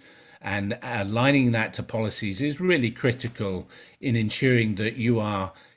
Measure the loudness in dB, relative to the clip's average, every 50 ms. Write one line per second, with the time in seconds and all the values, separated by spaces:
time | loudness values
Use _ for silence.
0 | -16 -20 -20 -20 -20 -20 -20 -12 -8 -4 -4 -2 -2 -4 -4 -6 -6 -6 -4 -4
1 | -4 -2 0 2 4 4 4 4 4 4 2 2 0 -2 -6 -8 -8 -6 -4 -2
2 | -2 -2 -4 -4 -4 -4 -2 -2 -4 -4 -4 -2 0 2 2 2 2 0 0 0
3 | 0 0 0 0 -4 -8 -6 -6 -4 -4 -4 -6 -8 -12 -18 -20 -20 -20 -16 _
4 | -2 0 0 0 0 -2 0 2 4 4 6 4 4 2 0 -2 -2 -2 -2 0
5 | 0 2 2 2 0 0 -2 -2 -4 -4 -8 -14 -20 -20 _